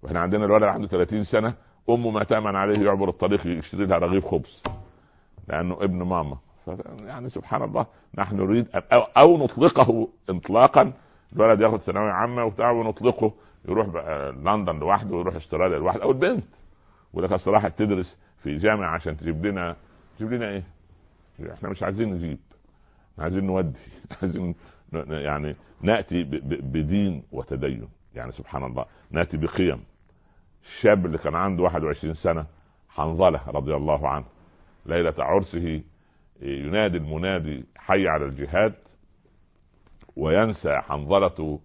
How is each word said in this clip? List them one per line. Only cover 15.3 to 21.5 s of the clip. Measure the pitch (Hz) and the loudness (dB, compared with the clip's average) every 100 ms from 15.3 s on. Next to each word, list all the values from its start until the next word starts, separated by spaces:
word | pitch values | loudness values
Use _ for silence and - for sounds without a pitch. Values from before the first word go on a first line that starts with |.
| 85 | -6
استراليا | - 78 92 78 | -8 -2 0 0
لوحده، | 85 101 | -2 -2
أو | 110 | 0
البنت، | 131 175 233 - _ - _ _ _ _ | 2 2 0 -6 _ -20 _ _ _ _
ولا | 85 90 | -6 -2
كانت | 92 | -2
صراحة | 92 104 101 | 2 2 2
تدرس | - 107 95 87 - _ _ | -2 -2 0 -4 -12 _ _
في | 73 73 | -8 0
جامعة | 104 107 90 82 | 0 0 -2 -4
عشان | 85 78 | -6 -6
تجيب | 80 78 98 | -6 -4 -4
لنا، | 98 87 85 - _ _ _ | -4 -6 -8 -16 _ _ _
تجيب | 110 | -8
لنا | 123 110 | -6 -6
إيه؟ | 98 90 - _ _ _ _ _ - 78 | -8 -10 -18 _ _ _ _ _ -16 -16